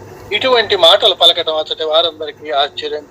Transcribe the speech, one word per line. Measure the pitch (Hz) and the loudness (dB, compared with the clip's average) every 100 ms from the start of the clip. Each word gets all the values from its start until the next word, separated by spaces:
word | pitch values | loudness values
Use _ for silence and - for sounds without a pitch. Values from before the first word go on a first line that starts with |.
| - - - 202 | -20 -20 -10 -4
ఇటువంటి | 262 247 202 196 | 0 2 2 2
మాటలు | 165 190 220 | 4 4 2
పలకటం | 175 170 170 160 156 | 2 2 2 -2 -4
అతడి | 156 156 | -6 -6
వారందరికీ | 156 156 170 156 156 147 151 | -2 0 0 -4 -12 -12 -6
ఆశ్చర్యం | 143 143 - 151 147 147 | -2 -2 -6 -10 -10 -12